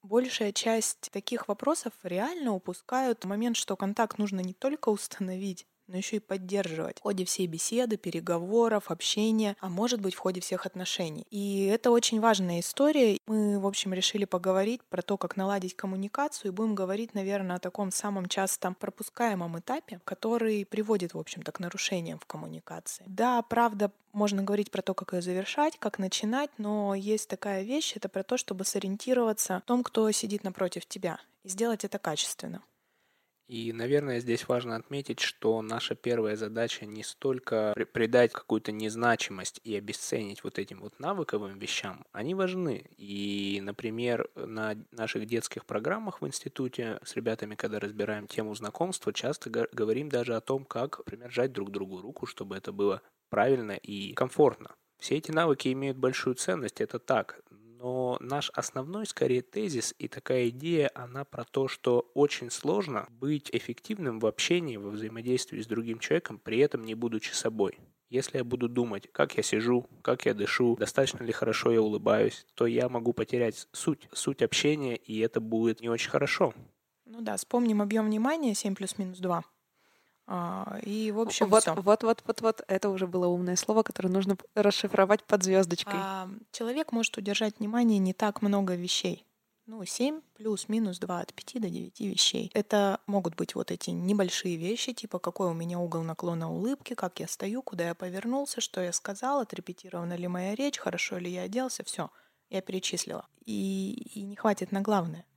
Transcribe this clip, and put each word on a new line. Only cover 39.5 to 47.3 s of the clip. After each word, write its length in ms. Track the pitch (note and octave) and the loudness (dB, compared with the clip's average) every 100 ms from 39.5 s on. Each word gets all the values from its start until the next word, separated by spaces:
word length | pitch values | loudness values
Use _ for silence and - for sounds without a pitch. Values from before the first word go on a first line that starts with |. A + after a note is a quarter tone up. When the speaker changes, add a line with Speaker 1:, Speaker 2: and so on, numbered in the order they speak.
| - | -10
Speaker 2:
и 100 | - | -6
обесценить 720 | G#2 G2+ G2 - C3+ G#2 G2+ | -6 -4 -8 -4 -4 -4 -8
вот 140 | G2 - | -8 -6
этим 240 | G2 D#2 | -8 -8
вот 180 | G#2 _ | -16 _
навыковым 580 | D3 G3 D#3 G#2+ G2+ G2 | -6 -4 -2 -4 -6 -10
вещам. 460 | G2 - G2+ F#2 - | -6 -4 -6 -10 -14
Они 220 | - A#2+ | -8 -4
важны. 500 | F#3+ F#3 F#3 E3+ G#2 - _ | -2 -2 0 -2 -4 -8 _
И, 600 | G3+ G3+ G3+ G2+ G2 G2+ | -10 -6 -2 -2 -2 -2
например, 640 | G2 G#2 A#2 A2+ B2 A#2 - | -6 -6 -6 -2 0 0 -2
на 420 | - - A2 G#2+ G#2+ - | -6 -10 -6 -6 -6 -10
наших 340 | A#2 A2 - | -8 -4 -4
детских 400 | G#2+ A#2 - - | -2 -2 -2 -10
программах 560 | - G#2+ A#2+ G3+ G#3+ - | -6 -4 -2 -2 -4 -6
в 60 | D3 | -6
институте 720 | C3+ - - C3 - A2+ G#2+ | -6 -10 -6 -6 -4 -6 -6
с 140 | - - | -6 -4
ребятами, 380 | A#2 | -2